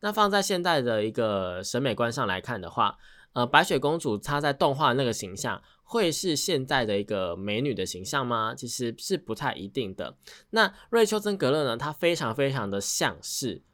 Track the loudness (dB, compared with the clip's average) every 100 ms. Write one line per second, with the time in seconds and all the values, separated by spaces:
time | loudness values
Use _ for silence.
0 | -4 2 4 4 2 0 2 2 4 2
1 | 2 0 0 2 0 -4 -4 -2 0 0
2 | 0 0 0 -2 -2 -6 -6 0 0 0
3 | -16 -20 -10 -2 4 4 4 2 2 0
4 | -2 -4 -2 -2 0 2 2 4 2 4
5 | 2 -2 -6 -8 -6 -6 -10 _ _ 0
6 | 0 0 -2 -2 0 -2 0 0 2 0
7 | 0 -2 -2 -4 -4 -2 -2 -2 -4 -6
8 | -4 -4 0 0 -2 -4 -10 -6 -6 -6
9 | -6 -6 -4 -4 -4 -4 -6 -6 -6 -6
10 | -10 -10 -20 -20 _ 2 2 0 -2 4
11 | 4 2 -2 0 2 2 0 -2 -4 0
12 | 0 2 -2 0 0 0 -2 -4 -2 0
13 | -2 -2 -8 -4 -4 -6 _